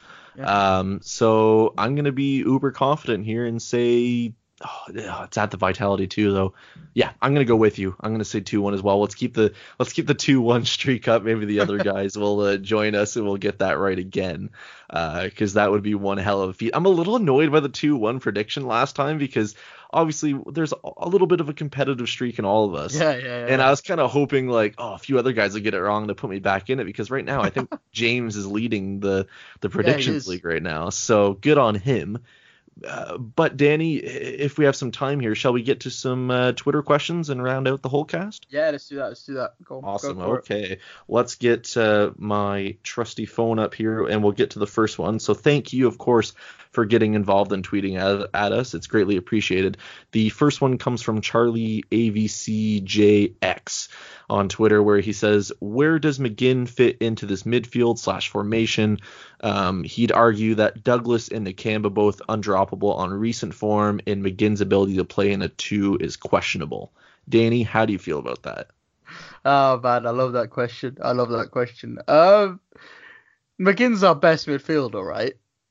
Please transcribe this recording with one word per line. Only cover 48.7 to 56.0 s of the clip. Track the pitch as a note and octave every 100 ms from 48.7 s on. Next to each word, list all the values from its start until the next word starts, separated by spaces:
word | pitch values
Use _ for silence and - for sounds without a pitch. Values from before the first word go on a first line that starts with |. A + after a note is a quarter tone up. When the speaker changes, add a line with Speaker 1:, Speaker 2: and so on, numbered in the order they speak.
Speaker 2:
It's | - -
greatly | A2 G2 G2
appreciated. | F2+ A2 - F2+ F#2+ - - - _
The | A2+ A2
first | - D3 -
one | C3+ B2
comes | - A#2+
from | - G#2+
Charlie | - A#2 A#2+ A#2 A2+ A2 -
A | G#2+ A#2
V | G#2 G#2+
C | - - G#2+ A2 G#2
J | F#2+ G#2+ G#2 G#2 G#2 -
X | F#2 F2+ - - - - - - -
on | G2+ G2
Twitter, | - A2 G#2+
where | G#2 G#2
he | G2
says, | G2+ G#2+ G#2 G2 -
"Where | G2+ A2+ D3+
does | D#3+